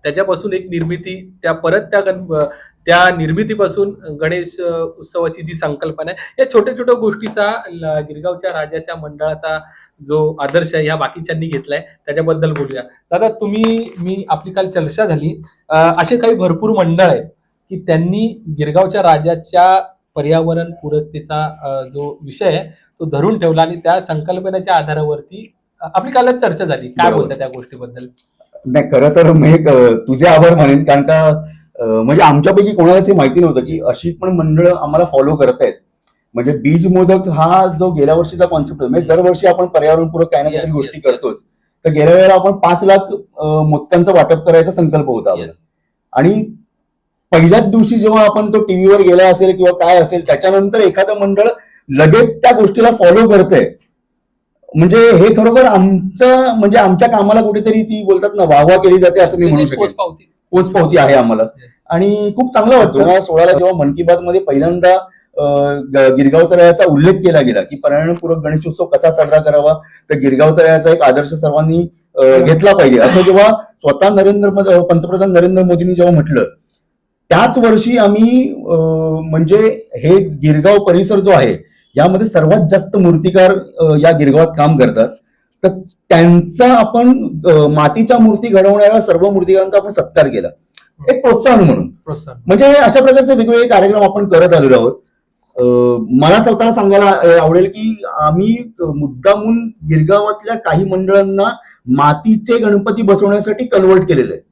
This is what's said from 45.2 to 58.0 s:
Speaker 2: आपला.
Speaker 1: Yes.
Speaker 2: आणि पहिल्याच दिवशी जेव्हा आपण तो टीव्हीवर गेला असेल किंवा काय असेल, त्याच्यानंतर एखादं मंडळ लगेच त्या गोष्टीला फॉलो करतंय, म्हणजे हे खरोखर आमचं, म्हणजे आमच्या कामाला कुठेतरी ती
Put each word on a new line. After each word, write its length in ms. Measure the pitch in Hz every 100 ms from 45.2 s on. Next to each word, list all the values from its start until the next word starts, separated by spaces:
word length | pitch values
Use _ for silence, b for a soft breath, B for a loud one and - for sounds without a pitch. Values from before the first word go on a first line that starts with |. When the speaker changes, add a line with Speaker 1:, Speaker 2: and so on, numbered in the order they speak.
| 101
Speaker 2:
आपला. 120 | 90
Speaker 1:
Yes. 100 | 82 - _ _ _ _ _
Speaker 2:
आणि 320 | 127 165 214 220 - _ _ _ _ _ _ _
पहिल्याच 320 | 165 165 214
दिवशी 320 | 196 226 220 226
जेव्हा 300 | 214 220 208
आपण 240 | 214 214
तो 140 | 214
टीव्हीवर 380 | 208 185 190 202
गेला 260 | 185 175 185
असेल 280 | 175 190 185
किंवा 300 | 180 180 170
काय 120 | 180
असेल, 300 | 156 175 165
त्याच्यानंतर 520 | - 190 196 202 226
एखादं 400 | 196 190 196 208
मंडळ 280 | 202 196 220 - b b -
लगेच 480 | 135 156 440 466 -
त्या 220 | 240 226
गोष्टीला 320 | 196 233 233
फॉलो 380 | 233 214 190 226
करतंय, 440 | 202 185 165 - - _ _ _ _ _ _ _ _ - 151
म्हणजे 360 | 175 220 233
हे 220 | 175 208 220
खरोखर 280 | 220 247 254
आमचं, 880 | 196 190 190 - - 254 262 262 220
म्हणजे 220 | 202 226
आमच्या 320 | 196 180 240
कामाला 320 | 220 202 220
कुठेतरी 420 | 208 208 220 220
ती 200 | 220 214